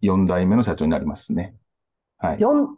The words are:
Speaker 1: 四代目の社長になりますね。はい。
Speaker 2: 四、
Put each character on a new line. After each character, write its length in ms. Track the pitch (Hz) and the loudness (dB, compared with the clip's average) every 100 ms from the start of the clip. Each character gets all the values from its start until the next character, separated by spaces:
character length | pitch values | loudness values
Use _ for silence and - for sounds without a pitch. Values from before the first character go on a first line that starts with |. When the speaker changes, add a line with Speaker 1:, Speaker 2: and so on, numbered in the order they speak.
Speaker 1:
四 260 | 98 95 90 | 0 2 2
代 200 | 90 92 | 2 2
目 100 | 113 | 2
の 80 | |
社 100 | 104 | 0
長 120 | 80 78 | -2 -2
に 40 | |
な 80 | 78 | -2
り 60 | |
ま 100 | 76 | -4
す 200 | 71 - | -8 -6
ね。 200 | - 95 - _ _ _ _ _ _ | -6 -6 -12 _ _ _ _ _ _
は 180 | - | -6
い。 60 | - | 0
Speaker 2:
四、 360 | 214 294 285 | 2 2 0